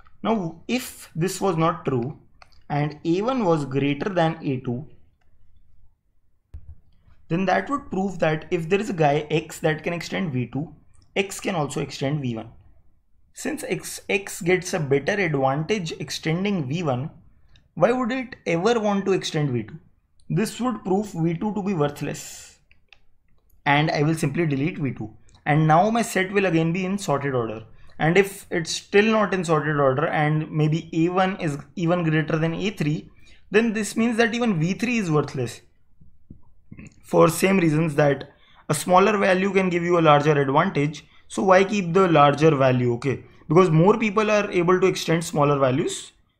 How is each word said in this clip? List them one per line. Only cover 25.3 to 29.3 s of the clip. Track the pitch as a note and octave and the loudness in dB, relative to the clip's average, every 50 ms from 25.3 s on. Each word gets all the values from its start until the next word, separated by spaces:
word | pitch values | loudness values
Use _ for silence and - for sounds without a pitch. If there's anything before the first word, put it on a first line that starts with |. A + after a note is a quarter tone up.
| - - - | -20 -8 -2
And | D3 D3 D#3 D#3 | 0 2 4 4
now | D#3 D3+ E3 F#3+ A3 | 6 6 4 4 4
my | A3+ A#3 | 2 0
set | G#3 - - F#3+ F#3 F#3 G3 | 0 0 -2 -2 -2 0 0
will | G3+ F#3+ | 0 2
again | F#3 E3 E3 E3 E3 E3 | 2 2 2 2 0 0
be | F#3+ F#3 | -2 -2
in | F#3 G3 | -4 -4
sorted | G3+ - - C#3+ C3+ C3+ C#3+ C3 | -4 -2 -2 -2 -2 -2 -2 -2
order. | B2 A2+ A2+ G#2+ A2+ A2+ - - - - - - | -2 -2 -4 -6 -10 -12 -16 -20 -20 -20 -18 -6
And | - D3+ D#3+ F3 | 0 2 4 4
if | G3 G3 F#3+ - - - - | 4 4 2 -2 -12 -10 -6
it's | - F3 E3 - | -4 -4 -4 -4
still | - - - - - G3+ G#3 | -6 -8 -4 2 4 4 6
not | A3 A3 A3 G3+ F3+ | 6 4 2 2 2